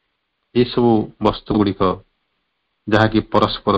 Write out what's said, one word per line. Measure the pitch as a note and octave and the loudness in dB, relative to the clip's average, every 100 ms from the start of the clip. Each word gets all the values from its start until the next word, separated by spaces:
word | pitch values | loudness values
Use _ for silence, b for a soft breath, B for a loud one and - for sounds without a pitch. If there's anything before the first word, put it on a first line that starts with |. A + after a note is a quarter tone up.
| _ _ _ _ _ | _ _ _ _ _
ଏଇସବୁ | A#2+ B2 - A#2+ A2+ A2 - | -2 -2 0 2 2 -2 -4
ବସ୍ତୁଗୁଡ଼ିକ | G#2+ - - G#2+ G2+ F#2+ F#2+ F#2 - _ _ _ _ _ _ _ - | -4 -2 -4 -2 -2 0 -4 -4 -12 _ _ _ _ _ _ _ -2
ଯାହାକି | G#2 A2 G#2+ | 0 2 0
ପରସ୍ପର | - G#2 G#2 - - | -2 0 0 -2 -2